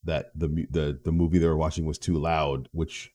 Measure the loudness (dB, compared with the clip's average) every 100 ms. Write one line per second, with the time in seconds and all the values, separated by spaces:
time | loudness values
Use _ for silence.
0 | -2 -4 -4 -4 -2 -2 -2 -2 -2 -2
1 | 0 2 4 4 4 2 0 -2 -4 -4
2 | -2 0 0 0 0 -2 -6 -6 -6 -6
3 | -16